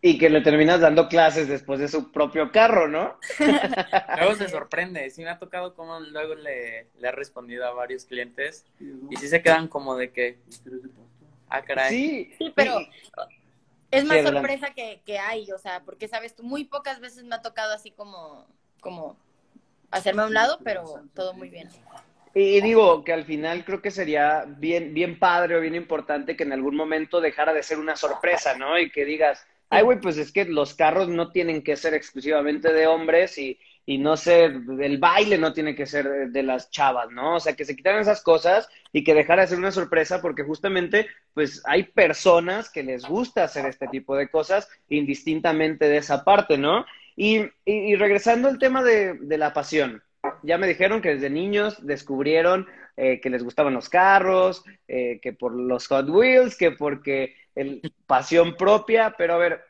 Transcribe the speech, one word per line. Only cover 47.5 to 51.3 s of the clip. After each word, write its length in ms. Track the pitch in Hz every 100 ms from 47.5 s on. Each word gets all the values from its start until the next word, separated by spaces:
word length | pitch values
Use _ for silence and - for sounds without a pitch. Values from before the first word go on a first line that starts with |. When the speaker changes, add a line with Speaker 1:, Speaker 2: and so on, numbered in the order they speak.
| _ - 214 202
Speaker 1:
y 40 | 202
regresando 500 | 208 202 220 240 262
al 120 | 262
tema 240 | 262 262
de, 300 | 254 220 190
de 220 | 170 143 156
la 140 | 151
pasión, 500 | 151 139 156 135 110 _ _ - -
ya 160 | 147 170
me 80 | 190
dijeron 340 | 170 190 220
que 80 | 185
desde 140 | 143 139